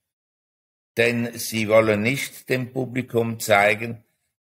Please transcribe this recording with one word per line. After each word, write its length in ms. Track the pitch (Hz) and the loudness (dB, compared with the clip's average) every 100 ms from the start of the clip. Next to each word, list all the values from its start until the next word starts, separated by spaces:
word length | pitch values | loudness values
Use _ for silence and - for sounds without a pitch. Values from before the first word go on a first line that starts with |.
| _ _ _ _ _ _ _ _ _ - | _ _ _ _ _ _ _ _ _ 0
denn 420 | 117 120 117 113 | 0 0 -4 -6
sie 300 | - 110 104 | -6 -2 2
wollen 360 | 110 110 104 | 4 4 2
nicht 440 | 113 135 - - - | 0 -2 -6 -10 -4
dem 240 | 131 120 | -4 -4
Publikum 680 | 131 120 123 - 117 117 110 | -6 -6 -6 -4 -2 -2 -4
zeigen, 680 | - 101 104 107 117 113 _ _ _ _ | 2 4 4 2 -4 -12 _ _ _ _